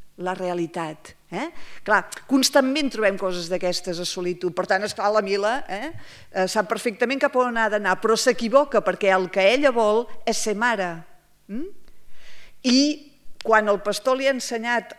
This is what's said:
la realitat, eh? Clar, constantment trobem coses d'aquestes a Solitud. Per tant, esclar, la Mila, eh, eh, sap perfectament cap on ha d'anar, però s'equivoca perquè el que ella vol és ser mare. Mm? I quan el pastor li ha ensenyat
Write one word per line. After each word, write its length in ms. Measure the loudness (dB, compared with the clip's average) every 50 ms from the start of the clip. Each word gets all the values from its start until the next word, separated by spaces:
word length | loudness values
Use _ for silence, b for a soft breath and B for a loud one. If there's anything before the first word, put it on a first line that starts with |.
| -16 -16 -12 -8
la 160 | -6 -4 -4
realitat, 760 | -4 -4 -4 -2 -2 -4 -4 -4 -6 -6 -6 -8 -12 -16 -20 -20 _ _ -10
eh? 160 | -8 -8 -6 -6 -6 B B B B B B
Clar, 140 | 2 2 2 2 0 -10 -12 -4
constantment 640 | 0 2 2 2 4 4 4 4 4 2 0 0 -2
trobem 260 | 0 2 2 2 2
coses 300 | 2 -2 -2 -2 -2 -4 -4
d'aquestes 520 | -4 -2 0 -2 -2 -2 -4 -6 -6 -4 -4
a 20 |
Solitud. 460 | -6 -6 -4 -4 -4 -4 -2 -4 -4 -2
Per 140 | -2 0
tant, 160 | 0 0 0 0
esclar, 300 | -4 -4 -2 0 2 2
la 80 | 2 2
Mila, 300 | 2 0 0 0 0 0 -2 -4 -6
eh, 220 | -8 -8 -8 -8 -10 B B B B B B B -2
eh, 140 | -2 -2 0
sap 160 | 0 0 0 0
perfectament 540 | -2 -2 -2 -4 -2 0 0 0 0 0 0
cap 140 | 0 2 2
on 180 | 0 2 2
ha 120 | 0 0 0
d'anar, 240 | 0 0 0 0 0 2 2
però 140 | 2 2 2
s'equivoca 640 | 4 2 2 2 0 4 4 4 4 4 2 0 2
perquè 300 | 2 0 2 4 4 4
el 140 | 4 2 0
que 140 | 2 4 4
ella 240 | 6 6 6 4 4 4
vol 300 | 4 4 4 4 2 0 B B B B
és 160 | -2 -2 0 0
ser 140 | -2 -2 0
mare. 320 | 0 0 0 0 -2 -4 -6 -8 -14 -18 -20 -20 _ _ _ _ _
Mm? 220 | -10 -8 -8 -8 -8 -8 -12 -14 b b b b b b b b b b b b b b b 0
I 140 | 2 4 4 4 2 0 -4 -8 -20 -20 -14 -10 -10 -10 -6 0
quan 240 | 2 4 4 4 2
el 80 | 0 0 0
pastor 320 | -4 -4 -2 0 0 0 2
li 80 | 0
ha 80 | 0 0
ensenyat 640 | -2 -4 -6 -6 -6 -4 -2 -2 -2 -2 -6 -10